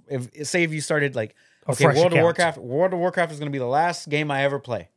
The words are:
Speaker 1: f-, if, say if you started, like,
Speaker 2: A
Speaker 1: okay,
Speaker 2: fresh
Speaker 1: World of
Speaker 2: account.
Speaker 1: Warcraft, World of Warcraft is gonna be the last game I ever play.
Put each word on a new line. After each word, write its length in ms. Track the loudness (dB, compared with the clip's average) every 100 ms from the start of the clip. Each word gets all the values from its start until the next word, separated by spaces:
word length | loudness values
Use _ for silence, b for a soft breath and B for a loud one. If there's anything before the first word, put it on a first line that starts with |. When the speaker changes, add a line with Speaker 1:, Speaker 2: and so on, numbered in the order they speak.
| -10
Speaker 1:
f-, 200 | -8 -8
if, 140 | -12 -4
say 160 | 0
if 80 | 0
you 80 | -2
started, 340 | -2 0 0
like, 220 | -2 -6 b b b -6
Speaker 2:
A 40 |
Speaker 1:
okay, 120 | 2
Speaker 2:
fresh 140 | 4 6
Speaker 1:
World 80 | 4
of 60 |
Speaker 2:
account. 100 | 4
Speaker 1:
Warcraft, 340 | 4 2 0 -2
World 340 | -4 0 0
of 60 | 0
Warcraft 340 | -2 0 -2
is 60 | -4
gonna 120 | -6
be 60 | -4
the 80 | 0
last 420 | 0 0 -2 -4
game 240 | -2 0
I 120 | 0 0
ever 140 | -2
play. 280 | -6 -8 -8